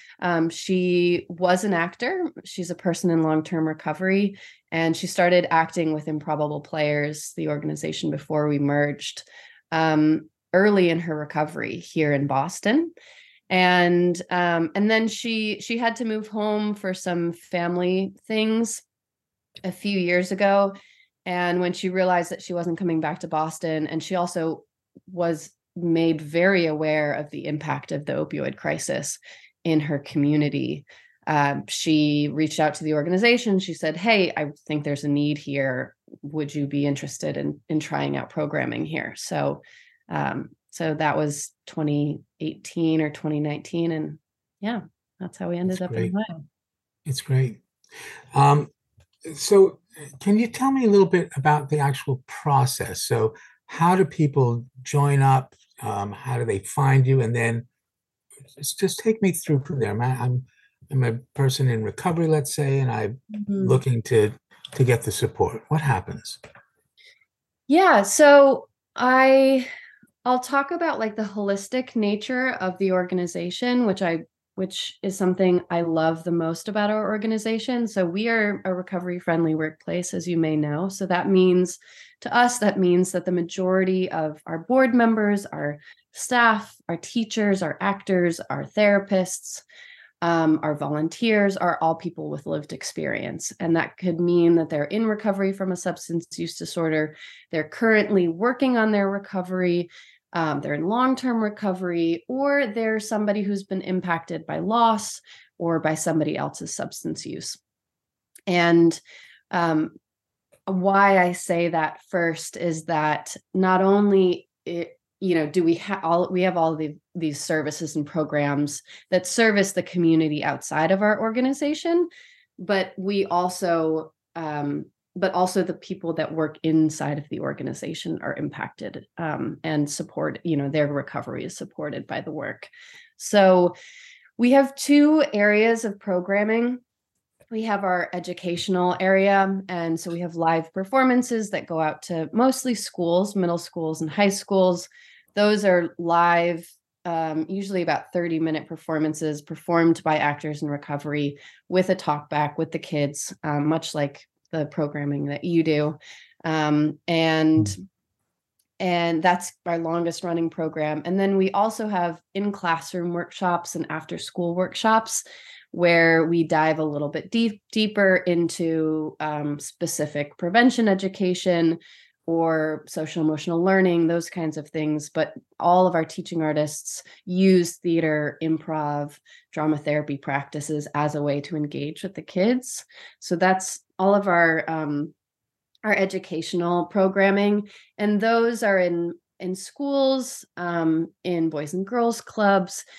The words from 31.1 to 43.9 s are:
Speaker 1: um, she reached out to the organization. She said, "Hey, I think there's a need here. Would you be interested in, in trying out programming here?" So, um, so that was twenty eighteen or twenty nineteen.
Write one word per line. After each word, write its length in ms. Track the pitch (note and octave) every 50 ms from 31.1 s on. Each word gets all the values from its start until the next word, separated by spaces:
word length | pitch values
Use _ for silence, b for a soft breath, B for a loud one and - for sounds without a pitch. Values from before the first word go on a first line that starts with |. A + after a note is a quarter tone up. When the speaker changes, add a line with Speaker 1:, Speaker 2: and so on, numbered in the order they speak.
| b b b
Speaker 1:
um, 380 | - D#3 D3 C#3+ C#3+ C#3+ - - -
she 640 | - - - E3+ D#3 D3+ D3+ D3 D3 D3 D3 D3 C#3+
reached 280 | D3 D#3 D3+ D3+ -
out 140 | D#3 D3+ D3
to 100 | - D#3+
the 100 | D3+ D3+
organization. 640 | D3+ D3 E3 F3+ F#3 G#3+ A#3+ A#3+ A#3+ A#3+ A3+ G3 F#3
She 160 | F#3+ F#3+ E3
said, 220 | - - D#3 D#3
"Hey, 360 | E3+ F3+ A#3 A3+ G#3 F#3 E3+ -
I 120 | - D#3 C#3+ C#3+ _ _
think 160 | - D#3 D3+ D3
there's 220 | D3+ C#3+ C#3+ -
a 40 | D3
need 300 | C#3+ C#3+ D3 D3 D3+ C#3+
here. 560 | - - C#3 C#3 C3+ C3+ B2+ B2+ C3+ - _ _ _ _ - - -
Would 320 | C#3+ D3 D#3 D3+ C#3+ -
you 120 | D3+ C#3+
be 200 | C#3 C#3+ C#3+ C#3+
interested 500 | C#3+ C#3+ C3+ - D3 - - - D3+ C#3+
in, 240 | D3 C#3+ C#3+ D3 - _ -
in 120 | E3 D3+
trying 360 | D3+ - D#3 C#3+ C#3+ C#3 C#3+
out 140 | C#3 B2 -
programming 560 | - - D3+ D3 D3+ D3 B2+ B2 A#2 A#2 -
here?" 280 | D3 D#3+ D3+ - - -
So, 460 | - - - - D3 D3 C#3 C#3+ - b b b b b b b b b b
um, 420 | - - - C#3 - C3+ - - _ _ _ _
so 240 | - - E3+ D#3+ D3+
that 240 | D3+ D#3+ D3+ C#3+ -
was 320 | D#3 D3+ C#3+ D3 - - _ _ _
twenty 540 | - - - D#3 D3+ D3 D3 D3 D3 D3+ - - _ _ -
eighteen 600 | D#3 D#3 - - - - - E3+ E3 D#3+ D#3+ D#3+ D#3
or 80 | D3+
twenty 300 | D3 - - D#3 D3+ D3
nineteen. 520 | D3+ D3+ D3 - - - - E3+ E3+ E3